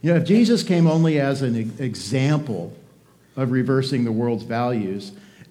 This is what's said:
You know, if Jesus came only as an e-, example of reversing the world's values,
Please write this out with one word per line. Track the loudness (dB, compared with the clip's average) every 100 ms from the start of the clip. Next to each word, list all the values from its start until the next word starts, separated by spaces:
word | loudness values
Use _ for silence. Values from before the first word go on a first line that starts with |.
You | 4
know, | 2
if | 4
Jesus | 4 6 2
came | 2 4 4
only | 4 2 2
as | 0 0
an | -2 -2
e-, | -4 -6
example | -8 -6 -4 -2 2 0 -2 -8 -8 -14 -20 _ _ _ _ -6
of | -2
reversing | -2 0 0 0 -2 -2
the |
world's | -2 -2 -4
values, | -4 -4 -2 -2 -4 -8 -10 -18 -20 _ -18